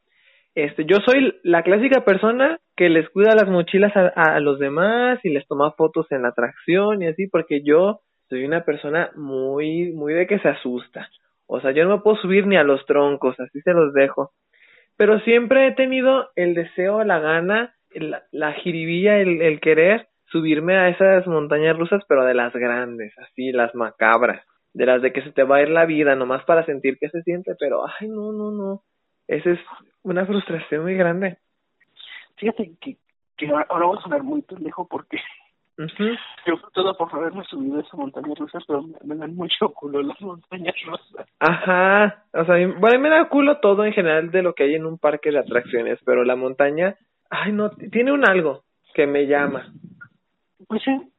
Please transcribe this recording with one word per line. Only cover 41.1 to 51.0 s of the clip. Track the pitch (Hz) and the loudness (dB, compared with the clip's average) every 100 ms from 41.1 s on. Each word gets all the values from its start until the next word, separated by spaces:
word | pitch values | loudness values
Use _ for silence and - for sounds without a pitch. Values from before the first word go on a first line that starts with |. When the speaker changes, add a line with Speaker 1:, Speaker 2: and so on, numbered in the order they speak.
| - - - | -20 -20 -2
Speaker 1:
Ajá, | 156 165 185 180 190 202 208 - _ | 0 0 0 2 4 4 2 -2 _
o | - 165 | -6 2
sea, | 175 | 2
bueno, | 180 175 220 | 2 2 4
a | |
mí | 254 | 4
me | 294 | 4
da | 311 330 | 2 2
culo | 285 277 294 | 2 2 2
todo | 202 196 214 | 2 2 0
en | |
general | 214 170 156 165 | 0 0 0 0
de | 185 | -2
lo | 180 165 | -2 0
que | |
hay | 143 160 | 0 0
en | 160 | -6
un | 165 | -2
parque | 147 147 156 | -2 -2 -2
de | 147 | -2
atracciones, | - 120 123 120 113 120 - | -2 -4 -2 -4 -4 -6 0
pero | 123 | 0
la | 123 127 | 0 -2
montaña, | 131 131 143 151 185 208 _ _ _ | -4 0 0 0 -4 -6 _ _ _
ay, | - 180 | -8 -6
no, | 208 214 | -4 -4
t-, | - 208 | -8 -6
tiene | 226 254 | -2 0
un | 285 233 | 2 4
algo | 185 156 131 _ _ _ - | 2 0 -6 _ _ _ -2
que | 143 | 0
me | 143 139 | 0 0
llama. | 143 143 131 - - - - - _ _ _ _ _ 190 | 0 0 -4 -12 -20 -20 -20 -20 _ _ _ _ _ -8
Speaker 2:
Pues | 220 269 | -6 -2
es, | 269 | -4